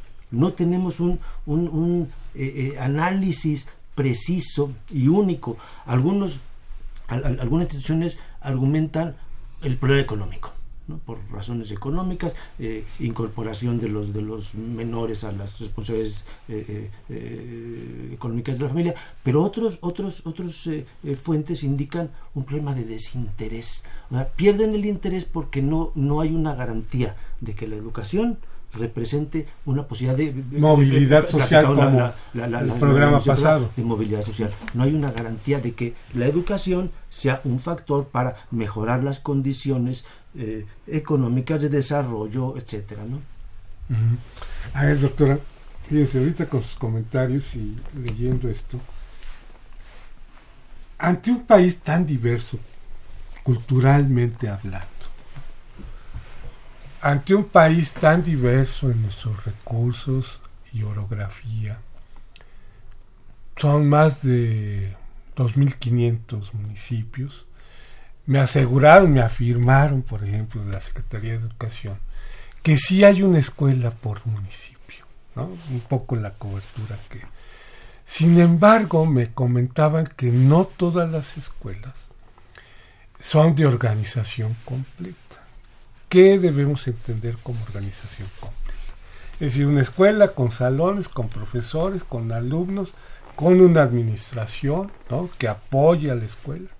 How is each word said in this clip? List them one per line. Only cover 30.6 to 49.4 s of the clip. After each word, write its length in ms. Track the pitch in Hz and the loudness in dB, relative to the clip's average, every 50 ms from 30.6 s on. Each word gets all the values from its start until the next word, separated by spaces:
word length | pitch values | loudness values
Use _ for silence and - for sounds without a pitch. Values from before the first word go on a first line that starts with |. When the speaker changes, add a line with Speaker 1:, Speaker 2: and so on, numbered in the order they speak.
| 147 156 156 143 139 135 131 135 143 131 147 151 | 6 8 8 8 8 6 6 6 6 8 8 8
Speaker 1:
de, 40 | 151 | 6
de, 60 | - | 6
Speaker 2:
social, 340 | - 151 - - 170 151 151 | 4 2 4 6 8 8 8
Speaker 1:
platicaba 200 | 131 143 139 135 135 | 8 6 6 6 6
Speaker 2:
como 120 | 135 127 | 6 4
Speaker 1:
la, 160 | 120 120 - - - - - | 4 2 -2 -8 -12 -10 -8
la, 140 | 120 117 120 | -6 -4 -4
la, 120 | 117 120 | -2 -2
Speaker 2:
el 80 | 117 131 | -2 -2
Speaker 1:
la, 80 | 113 | 0
Speaker 2:
programa 380 | 120 143 143 135 139 143 147 147 | 2 4 6 6 8 8 6 6
Speaker 1:
la, 40 | 139 | 6
la, 80 | - | 4
Speaker 2:
pasado. 460 | 143 135 127 143 160 156 151 123 107 - | 4 4 4 6 6 4 4 2 0 -2
Speaker 1:
de 80 | 127 113 | -2 -2
movilidad 380 | 117 117 104 110 104 107 104 | 0 0 0 0 -2 -2 -2
social. 320 | 101 101 104 110 113 101 98 - - - - | -4 -4 -4 -4 -4 -4 -4 -8 -10 -6 -2
No 80 | 120 127 | 2 2
hay 100 | 139 151 | 2 2
una 160 | 156 143 139 | 2 0 -2
garantía 500 | 117 117 117 113 113 110 - 135 143 139 | -2 -4 -6 -6 -6 -6 -2 -2 0 0
de 140 | 120 120 117 | 0 -4 -4
que 220 | - 123 117 120 - - - - | -4 -4 -6 -6 -8 -12 -8 -4
la 140 | 123 120 139 | 0 0 2
educación 640 | 147 170 175 - 202 190 - 185 185 180 190 180 - - - - | 2 2 0 0 0 -2 0 0 0 0 -2 -4 -6 -10 -14 -16
sea 320 | - - - 139 151 135 - | -10 -4 -2 -2 -2 0 -2
un 140 | 139 123 127 | -2 -2 -2
factor 500 | - 175 170 - - - 143 143 135 139 | -2 -4 -8 -6 -4 -2 -2 -2 -2 -2
para 360 | - 123 127 127 - - - - | -2 -2 -2 -2 -4 -8 -10 -8
mejorar 520 | - 113 110 104 101 110 107 113 123 123 131 | -4 -4 -4 -4 -4 -4 -2 0 0 0 0
las 160 | 139 139 135 | -2 -4 -4
condiciones, 840 | - 147 143 139 131 139 135 131 - 139 135 127 120 123 127 123 - - - - - - - | -4 -2 -2 -2 0 -2 -4 -4 -2 -2 -2 0 -2 -2 -4 -6 -10 -16 -20 -20 -20 -18 -14
eh, 320 | 156 120 107 110 110 107 101 - - - | -10 -10 -8 -8 -8 -10 -12 -16 -18 -12
económicas 800 | - - 156 147 - 156 139 131 117 120 131 127 - 165 151 143 | -6 -6 -6 -2 0 2 2 2 2 2 0 0 0 0 0 0
de 60 | 147 | 0
desarrollo, 840 | 139 147 131 127 151 143 139 123 117 107 107 107 104 131 131 131 135 135 | 0 0 0 0 0 0 -2 -2 -4 -6 -6 -6 -4 -4 -4 -4 -6 -8
etcétera, 460 | 120 - - 104 101 101 110 104 104 | -10 -10 -10 -10 -10 -10 -12 -12 -10
¿no? 100 | 113 127 147 147 - - - - - - - - - - - - - | -10 -10 -10 -12 -14 -14 -14 -14 -14 -14 -14 -14 -14 -14 -12 -8 -4
Speaker 2:
Ujú. 280 | 123 110 113 113 120 120 - - - - - - - - - - - | -2 0 2 2 0 0 -4 -10 -14 -12 -12 -10 -8 -8 -8 -6 -2
A 80 | 139 143 | 0 2
ver, 160 | 143 147 143 | 2 4 4
doctora, 400 | 135 135 - - 151 135 139 147 - - - - - - - - - - | 2 2 2 4 4 4 4 2 -2 -8 -14 -18 -20 -18 -16 -14 -6 0
fíjese, 320 | 147 151 147 139 139 131 | 2 2 2 4 2 2
ahorita 260 | 127 156 160 - 170 | 2 2 0 -2 -2
con 160 | - - 131 | -2 -2 -4
sus 140 | 110 - - | -4 -4 -8
comentarios 800 | - - 113 110 113 113 117 - 131 131 127 127 143 139 - - | -6 -4 -4 -4 -4 -4 -2 -2 0 0 0 0 -2 -4 -4 -6
y 200 | 127 104 104 107 - - - - 143 | -6 -6 -6 -8 -8 -10 -10 -10 -8
leyendo 480 | 123 117 110 107 123 123 127 120 131 123 | -6 -6 -4 -2 0 0 0 0 0 -2
esto, 320 | 110 - - - - 123 - - - - - - - - - - - - | -4 -6 -8 -10 -10 -10 -10 -10 -12 -12 -12 -12 -14 -12 -12 -12 -12 -12